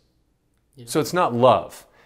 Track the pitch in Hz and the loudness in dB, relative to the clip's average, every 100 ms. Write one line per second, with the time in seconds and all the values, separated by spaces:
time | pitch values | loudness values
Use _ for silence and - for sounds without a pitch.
0 | _ _ _ _ _ _ _ - 117 160 | _ _ _ _ _ _ _ -20 -8 -4
1 | 143 175 156 120 123 101 - - - _ | -4 -2 -2 2 4 4 0 -16 -20 _